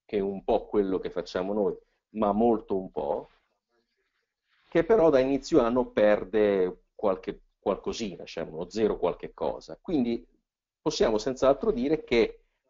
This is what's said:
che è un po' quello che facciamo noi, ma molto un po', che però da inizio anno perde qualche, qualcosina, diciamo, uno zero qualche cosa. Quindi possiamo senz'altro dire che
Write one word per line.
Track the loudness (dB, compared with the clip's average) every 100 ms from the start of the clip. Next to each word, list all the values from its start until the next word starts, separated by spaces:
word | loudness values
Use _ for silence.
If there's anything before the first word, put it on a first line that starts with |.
che | -6 -4
è |
un | -4 -6
po' | -2 -2 0
quello | -2 0 -2
che | -4
facciamo | -8 -6 -4 -2
noi, | 0 -2 -2 _ _ _
ma | -2 0
molto | 2 2 2 -2 -6
un | -6
po', | -8 -4 -6 -8 _ _ _ _ _ _ _ _ _ _ _ _ _ _
che | 0
però | 4 4 6
da | 4
inizio | 4 0 2 2
anno | 4 2 0
perde | 4 4 4 0 2 2 2 0 -4 _
qualche, | -4 -2 -2 -6 -12 _ _
qualcosina, | -4 -4 -4 -6 -8 -10
diciamo, | -12 -10 -10
uno | -8 -8
zero | -2 -2 0
qualche | -2 -4 -10
cosa. | -6 -6 -6 -12 -16
Quindi | -4 -2 0 -2 -8 _ _ _ _ _
possiamo | -6 0 0 0
senz'altro | -2 0 2 2 0
dire | -2 -2 -2
che | 0 2 2 -2 _ _